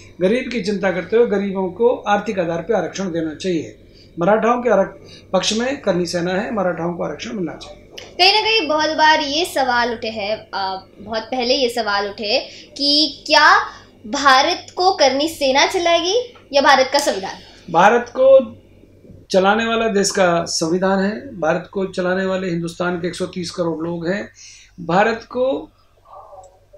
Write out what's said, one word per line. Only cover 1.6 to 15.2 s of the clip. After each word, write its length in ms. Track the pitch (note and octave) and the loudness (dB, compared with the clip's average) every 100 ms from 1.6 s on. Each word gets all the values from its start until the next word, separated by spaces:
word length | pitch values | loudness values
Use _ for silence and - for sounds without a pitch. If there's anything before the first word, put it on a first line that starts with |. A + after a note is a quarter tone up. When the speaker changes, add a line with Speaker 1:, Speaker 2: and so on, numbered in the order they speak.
| F#3 | -4
Speaker 1:
को 240 | F3+ A#3 - | 0 0 0
आर्थिक 440 | G#3 G3+ G#3+ F#3+ | 0 -2 -2 -4
आधार 220 | E3+ E3 | -2 -4
पर 120 | E3+ | -2
आरक्षण 380 | G3+ D#3+ - F#3+ | -2 -2 -6 -6
देना 240 | E3 D#3+ D3 | -4 -4 -6
चाहिए। 440 | F#3+ E3 A2+ - - - - E3 | -4 -4 -4 -14 -20 -20 -14 -2
मराठाओं 420 | F3 A3 A3 B3 | 2 2 2 0
के 80 | A#3+ | 2
आरक-, 600 | G#3 - - - - - | 2 0 -4 -20 -20 -4
पक्ष 200 | F#3 - | -2 -2
में 280 | G#3+ B3+ C#4 | -2 -2 -4
करनी 240 | G3+ F3 E3+ | -2 -2 -2
सेना 260 | F3 F3 | -2 -2
है, 220 | F#3 A#3+ | -2 -2
मराठाओं 400 | G#3+ F3+ E3+ E3+ | -2 -2 -2 -6
को 100 | F3 | -6
आरक्षण 300 | E3+ D3 A3+ | -8 -8 -10
मिलना 220 | A3 D#3 - | -8 -8 -10
चाहिए। 240 | - - - - - - | -16 -20 -20 -20 -8 0
Speaker 2:
कहीं 160 | F#4+ | 2
ना 80 | G#4 | 2
कहीं 260 | G#4 A4 D4+ | 2 0 0
बहुत 220 | D#4 D#4 | 0 0
बार 300 | D#4 D#4 D#4 | 2 4 4
ये 260 | C#4+ D4+ F4+ | 0 -4 -2
सवाल 480 | D4 B3+ A#3+ A#3+ | -2 0 0 0
उठे 160 | A3+ A3+ | -4 -8
हैं, 380 | A3 G3+ G#3+ - | -6 -6 -6 -8
आ, 240 | G3 F#3+ F#3+ - - | -6 -6 -8 -12 -18
बहुत 240 | G#3 A3+ | -8 -6
पहले 300 | - B3+ B3 | -4 -4 0
ये 160 | C#4+ B3 | 2 0
सवाल 400 | A#3+ G#3 G3+ G3+ | -2 -2 -2 -2
उठे 300 | G3+ G#3 C4 - - - - | -6 -2 -2 -4 -16 -16 -6
कि 460 | C#4+ D4 D4+ - - | 0 0 0 -4 0
क्या 320 | D4+ D#4 G#4 - - - - G#3+ | 4 6 4 0 -12 -20 -20 -8
भारत 600 | C4+ C#4 C4 D#4 F4+ - - | 0 4 4 4 -2 -6 0
को 180 | F#4 | 2
करनी 360 | F#4+ C4+ C4+ | 4 2 2